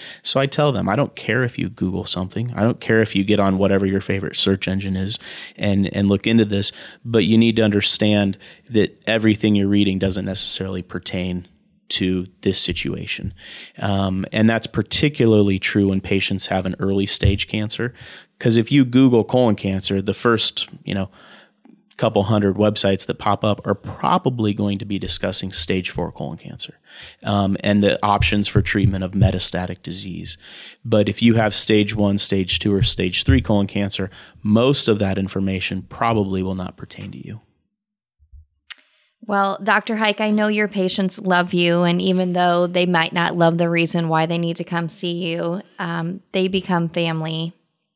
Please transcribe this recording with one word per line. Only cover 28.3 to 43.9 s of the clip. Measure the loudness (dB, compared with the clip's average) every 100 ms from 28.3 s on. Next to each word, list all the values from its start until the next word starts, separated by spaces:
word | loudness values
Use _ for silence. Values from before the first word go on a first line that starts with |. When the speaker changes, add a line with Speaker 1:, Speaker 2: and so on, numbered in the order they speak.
| 0 0
Speaker 1:
for | 0
treatment | 0 2 2 0
of | -4
metastatic | 2 2 2 -4 -4 -6 -8
disease. | -12 -12 -10 -10 -10 -12 -14 -20 -20 -12
But | 0 2 2
if | 4
you | 4 6
have | 4
stage | 2 4 4 2
one, | 2 0 2
stage | 0 0 -2 -2
two, | 0
or | 2
stage | 2 0 -2 -2
three | 2 4
colon | 4 2 0
cancer, | -2 -4 -4 -8 -10 -20 -8
most | 2 4 4 4 2
of | 2
that | 0 -2
information | -4 -2 -2 -2 -4 -6
probably | -8 -4 0 0 0 -2
will | -4 -6
not | -8 -12
pertain | -18 -14 -14
to | -14
you. | -14 -16 _ _ _ _ _ _ _ _ _ -20 -20 _ -20 -20 _ _ _ _
Speaker 2:
Well, | -4 0 0 -2
Doctor | 0 0 0 -2
Hike, | 0 0
I | 0
know | 2 2
your | 0 -2
patients | 0 -2 0 -4 -2
love | 0 0 2
you, | 2 2 4
and | 2 2
even | 0 0 0
though | 0 2 2 0
they | 0 2
might | 2 0
not | 0 -2 2
love | 2 2
the | 0
reason | 0 0